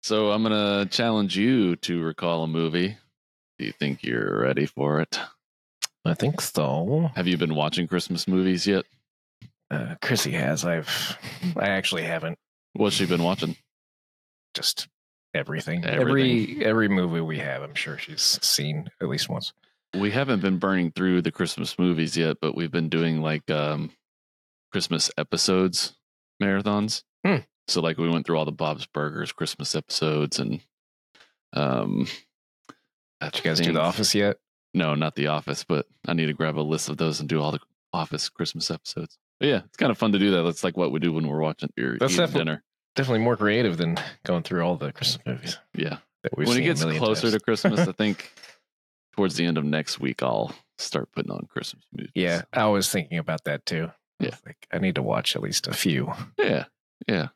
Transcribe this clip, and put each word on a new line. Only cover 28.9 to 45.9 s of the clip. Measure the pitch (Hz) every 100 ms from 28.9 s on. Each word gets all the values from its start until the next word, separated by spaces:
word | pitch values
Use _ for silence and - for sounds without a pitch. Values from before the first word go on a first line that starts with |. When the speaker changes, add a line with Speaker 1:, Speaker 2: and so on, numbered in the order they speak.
| - 76 76 76
Speaker 1:
Christmas | - 78 - 73
episodes | 80 - - 78 76 76 -
and, | - - - _ _ _ _ _ - _ _
um, | - 71 64 50 50 - - _ _ _ _ _ - _ _ _ _
I | 78
Speaker 2:
Did | -
you |
guys | 87 80
do | 85
Speaker 1:
think | 80
Speaker 2:
The |
Office | 80 90 101 104
yet? | 101 101 _ _ _
Speaker 1:
No, | 92 80 73
not | 78 -
The | 73
Office, | 76 - 69
but | - 78 - _ -
I |
need | 85 78
to |
grab | 73 80 76
a |
list | 76 78 -
of | -
those | 82 76
and | 78
do | 78
all | 76
the | 76 - _ _
Office | 87 80 76 -
Christmas | - 82 80 80
episodes. | 80 - - 82 _ _ _
But | 147
yeah, | 120 -
it's | -
kinda | 135 110
fun | 113
to | 101
do | 101
that. | 92
That's, | 85 82
like, | 95 87
what | 85
we | 71
do | 85
when | 80 78
we're | 76
watching | 78 78 73 -
or | 64 60
Speaker 2:
That's | 131
Speaker 1:
eating | 92 170
Speaker 2:
defi- | 87
Speaker 1:
dinner. | 82 78 _ _ _ -
Speaker 2:
definitely | 135 113
more | 117 117
creative | 104 107 117 82
than | 85 85 - - -
going | 87
through | 80 90
all | 85 85
the | 71
Christmas | - - - -
movies | 62 - - _
Speaker 1:
Yeah. | - -